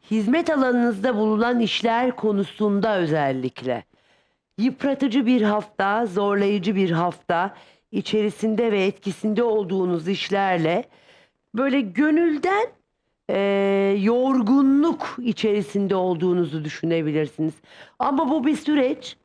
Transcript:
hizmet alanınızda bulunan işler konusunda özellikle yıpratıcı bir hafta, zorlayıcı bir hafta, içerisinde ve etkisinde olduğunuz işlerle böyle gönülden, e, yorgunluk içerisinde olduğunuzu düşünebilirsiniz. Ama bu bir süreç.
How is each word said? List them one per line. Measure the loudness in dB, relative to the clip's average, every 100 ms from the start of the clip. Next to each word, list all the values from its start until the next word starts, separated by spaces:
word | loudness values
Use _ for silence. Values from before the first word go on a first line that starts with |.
| -2
hizmet | -2 2 0 2
alanınızda | 0 2 2 0 0 -2 0
bulunan | 0 2 2 0
işler | 0 0 0 0 0 -2
konusunda | -2 0 -2 -2 0 0 0 0
özellikle | 0 0 0 -2 -6 -6 -6 -6 -8 _ _ _ _ _ _ -4
yıpratıcı | -4 -2 -4 0 0 0 2
bir | 2
hafta, | 2 0 -4 -4 0 0 -2
zorlayıcı | -2 0 2 0 0 0 0
bir | 0
hafta, | 2 -2 -4 -4 -2 -2 -6 -20 _ _
içerisinde | -8 -2 0 0 -2 -2 0 0
ve | 2 0
etkisinde | -2 -8 -4 -2 0
olduğunuz | 0 0 0 -2 0 -2 -2
işlerle | -4 -2 0 0 2 2 0 -4 _ _ _ _ _ _ -2
böyle | 0 0
gönülden, | -2 0 2 4 2 0 0 0 -2 _ _ _ _ _ -6
e, | -2 0 2 2 2 2 2
yorgunluk | 2 2 2 2 2 4 4 4 2 0 -8 -6
içerisinde | -6 -2 0 0 0 -2 0 0
olduğunuzu | 0 0 0 0 0 -4 -8
düşünebilirsiniz. | -6 -2 0 0 -2 -4 -2 -4 -4 _ -20 -20 _
Ama | -2 0 0
bu | 0 0
bir | -2
süreç. | 0 2 2 -2 -10 -20